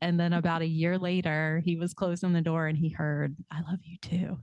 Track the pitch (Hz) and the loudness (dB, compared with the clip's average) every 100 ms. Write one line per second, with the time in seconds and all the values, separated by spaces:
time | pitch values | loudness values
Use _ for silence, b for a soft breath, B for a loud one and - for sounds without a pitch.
0 | 175 170 170 170 165 165 165 160 165 185 | 2 2 4 2 2 0 0 2 2 2
1 | 180 180 170 156 156 160 170 165 175 - | 0 0 2 0 2 0 0 0 -2 -2
2 | 190 175 185 175 165 165 160 156 160 156 | -2 0 2 2 2 0 0 0 0 0
3 | 151 147 147 156 - 151 165 185 - 175 | -2 0 -2 -4 -10 -8 -4 -6 -8 -16
4 | - 170 180 170 | -4 -2 -2 -4